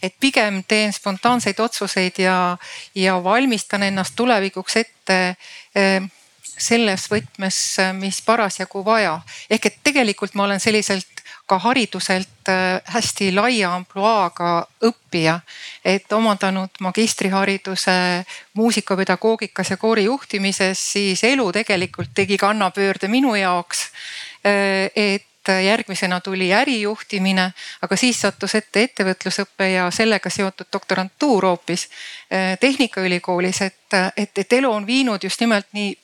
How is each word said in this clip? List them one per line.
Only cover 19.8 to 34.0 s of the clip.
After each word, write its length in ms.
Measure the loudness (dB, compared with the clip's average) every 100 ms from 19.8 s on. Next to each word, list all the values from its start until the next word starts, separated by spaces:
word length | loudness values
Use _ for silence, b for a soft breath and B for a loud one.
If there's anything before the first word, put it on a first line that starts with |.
| 0 2 0 -2 -4 -4 -2 0 0 0 -4
siis 320 | -2 0 2
elu 280 | 2 2 0
tegelikult 600 | -2 -2 -2 -2 -6 -8
tegi 220 | -2 0 2
kannapöörde 720 | 2 2 0 0 -2 0 0
minu 260 | 2 2
jaoks, 540 | 2 2 0 -2 -6 -8 B B B B B
eh, 460 | 2 2 2 0 0 0
et 320 | 0 0 _ _ -2
järgmisena 720 | 2 4 2 0 -4 -2 -2
tuli 320 | -4 -2 2
ärijuhtimine, 1000 | 2 2 0 -2 -6 -6 -2 0 2 0 -4 B B
aga 140 | -4 2
siis 240 | 2 2
sattus 340 | -2 -2 -2
ette 280 | -2 0 0
ettevõtlusõpe 880 | 0 0 -2 -2 -4 -4 -6 _ 0
ja 160 | 2 0
sellega 400 | 0 2 2 -2
seotud 360 | -4 -4 -4 -8
doktorantuur 720 | -10 -2 -2 -2 _ 2 4
hoopis, 440 | 4 0 -2 -4 -4 B B B B
eh, 280 | -2 -2 2
Tehnikaülikoolis, 1000 | 2 2 0 0 -2 -2 -2 -2 0 -2
et, 360 | -4 _ _ 0